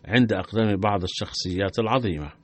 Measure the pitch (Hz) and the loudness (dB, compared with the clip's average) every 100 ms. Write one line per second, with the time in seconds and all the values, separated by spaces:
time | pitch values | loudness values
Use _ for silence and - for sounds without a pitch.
0 | - 117 117 98 90 104 110 98 104 101 | 2 2 4 2 -2 0 2 2 2 0
1 | 90 - - - 92 90 95 - 110 127 | -2 -6 -8 -6 -4 -2 -2 0 0 0
2 | 113 78 73 - | 0 -4 -8 -14